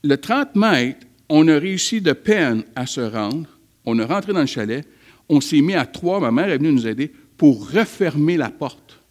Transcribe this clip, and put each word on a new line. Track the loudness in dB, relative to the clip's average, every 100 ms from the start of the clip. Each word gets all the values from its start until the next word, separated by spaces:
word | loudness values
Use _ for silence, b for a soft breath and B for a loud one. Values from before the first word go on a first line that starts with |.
| 0
Le | -2
trente | 0 -2 0 0
mètres, | 2 2 0 -6 -18 _ _
on | 4 6
a | 4
réussi | 0 -4 -4 -2
de | -2
peine | -2 0 0 0 -2 -6 -10
à | -8
se | -6
rendre. | -6 -4 -4 -6 -10 _ _ _ -4
On | -2
est | 0
rentré | -4 -2
dans | -2
le | -2
chalet. | -4 -6 -6 -10 b b b b
On | 0
s'est | 2 2
mis | 2 0
à | -2
trois. | -4 -4 -2
Ma | 0
mère | 0 0
est | 0
venue | 2
nous | 0 0
aider | -6 -8 b b _
pour | 4 4 0
refermer | -2 -2 -2 -2 0 0 0
la | -2
porte. | -6 -12 -12 _ -20 _